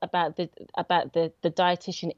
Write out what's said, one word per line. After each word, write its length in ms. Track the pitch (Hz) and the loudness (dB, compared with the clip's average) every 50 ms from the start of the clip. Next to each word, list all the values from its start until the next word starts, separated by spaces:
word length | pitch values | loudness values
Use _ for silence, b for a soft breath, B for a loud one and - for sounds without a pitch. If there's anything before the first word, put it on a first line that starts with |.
about 360 | - 175 - 180 170 156 160 - | -8 -2 0 0 0 0 -2 -4
the, 120 | 180 160 _ - - - - | -6 -6 _ -16 -18 -10 -6
about 380 | - 175 - 180 170 - 131 - | -6 -2 2 2 2 2 2 0
the, 180 | 170 165 160 - _ | 0 0 0 -2 _
the 100 | - 170 | -2 -2
dietitian 600 | 156 - 180 180 180 175 - - 180 - - 170 - | 2 2 2 2 2 0 -2 -10 -10 -6 -6 -6 -2